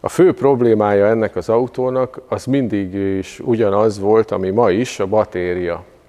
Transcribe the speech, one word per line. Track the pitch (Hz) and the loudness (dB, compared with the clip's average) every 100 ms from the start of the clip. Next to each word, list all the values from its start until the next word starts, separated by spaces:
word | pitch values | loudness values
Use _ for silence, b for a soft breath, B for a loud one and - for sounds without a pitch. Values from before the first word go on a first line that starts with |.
A | - | -6
fő | - 180 | 2 2
problémája | 143 139 135 120 107 104 101 101 | 4 0 2 2 2 2 4 4
ennek | 113 107 92 | 2 -2 -4
az | 87 | -2
autónak | 113 123 - 127 131 127 - - | 0 0 -4 -4 -2 -4 -8 -8
az | 101 | -8
mindig | - 135 123 101 98 | -2 -2 0 -4 -4
is | 98 98 95 95 - | -4 -4 -4 -6 -10
ugyanaz | - 113 110 98 110 104 | -2 0 2 2 0 0
volt, | 98 110 110 | 2 2 2
ami | 95 95 | -2 -2
ma | 101 117 | 2 2
is, | 92 123 - | 2 -2 -4
a | 98 | -2
batéria. | 98 95 90 90 90 87 85 - _ | 0 0 -2 -4 -4 -4 -8 -10 _